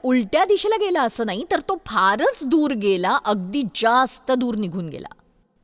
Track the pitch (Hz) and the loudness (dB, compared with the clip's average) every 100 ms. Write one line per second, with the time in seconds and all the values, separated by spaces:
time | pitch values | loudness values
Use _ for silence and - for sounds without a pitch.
0 | 254 254 202 311 381 403 403 440 403 339 | 0 0 2 0 2 2 2 0 0 0
1 | 233 - 214 202 - 339 - 370 - 214 | 0 -2 -4 -4 -2 -2 -2 -6 -4 2
2 | 190 220 427 480 269 311 294 233 202 185 | 2 4 0 0 0 2 2 0 0 2
3 | 185 240 214 208 185 262 226 - 226 247 | 2 0 0 -2 -2 -4 -4 0 2 4
4 | 262 - - 262 247 214 190 180 165 131 | 2 -2 -2 -2 0 -2 -4 -6 -8 -12
5 | - - _ _ _ _ | -16 -20 _ _ _ _